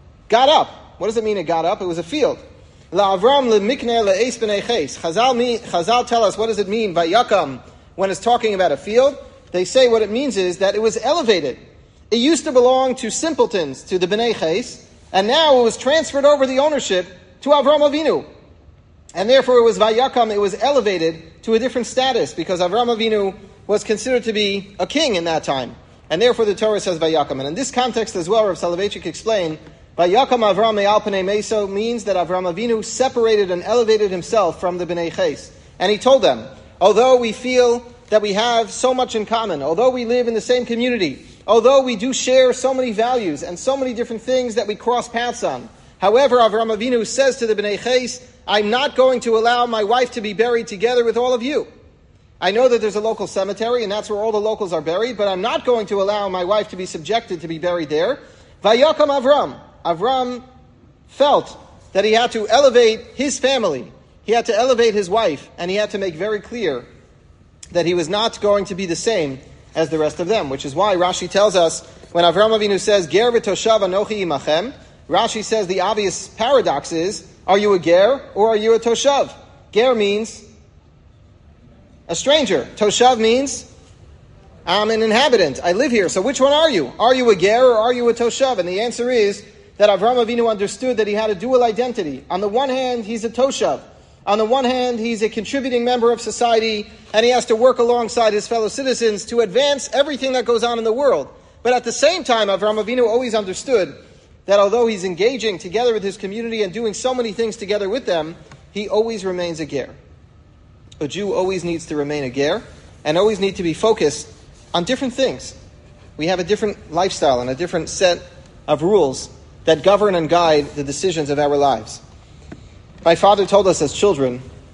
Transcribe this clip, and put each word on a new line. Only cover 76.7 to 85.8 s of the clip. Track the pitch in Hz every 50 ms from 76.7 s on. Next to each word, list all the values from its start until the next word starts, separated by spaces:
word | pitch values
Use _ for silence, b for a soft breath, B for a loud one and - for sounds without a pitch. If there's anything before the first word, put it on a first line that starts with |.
| 139 143 - -
is, | 170 160 170 202 208 - - - - - -
are | - 190 202
you | 208 208 196
a | 180
ger | 143 165 170 185 196 233 277 262 - - -
or | 190 214 226
are | 220
you | 208 214 226
a | 226 220
toshav? | - 233 226 - - 277 277 262 175 127 - - - - - - - -
Ger | - 208 247 262 247
means | 220 208 202 202 214 226 - - - - - - - - _ _ - _ _ _ _ _ _ _ _ _ - _ _ _ - - _ - - - - - - - - - -
a | 170
stranger. | - - 262 294 320 269 202 175 131 - - -
Toshav | - 208 208 - - 240 254 254 220
means, | 220 226 240 262 285 262 - - - - - - - - - - - - - - - - - - - - - - -
"I'm | 165 180 208 214 214
an | 226 220
inhabitant. | 226 220 208 240 285 302 247 196 170 143 123 -
I | 147 175
live | 175 214